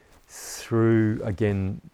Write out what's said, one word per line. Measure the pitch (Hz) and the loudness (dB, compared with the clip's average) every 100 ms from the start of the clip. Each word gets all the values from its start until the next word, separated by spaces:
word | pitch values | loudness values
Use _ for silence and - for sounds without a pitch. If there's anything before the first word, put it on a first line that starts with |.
| _ _ _ | _ _ _
through, | - - - - 113 113 113 107 113 | -18 -16 -14 -4 2 4 4 2 0
again, | 110 92 107 98 95 - - | -4 -2 0 0 -2 -6 -12